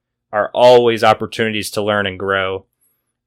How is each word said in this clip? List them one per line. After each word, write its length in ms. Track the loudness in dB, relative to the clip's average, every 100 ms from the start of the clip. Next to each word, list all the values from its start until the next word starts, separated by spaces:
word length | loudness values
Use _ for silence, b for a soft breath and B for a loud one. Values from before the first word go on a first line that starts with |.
| _ _ -8
are 180 | -6 -4
always 500 | 4 6 6 4 2
opportunities 680 | 0 0 -4 -6 -6 -6 -8
to 100 | -6
learn 240 | -4 -2 -4
and 120 | -6
grow. 480 | -4 -2 -4 -8 _ _ _ _ _ _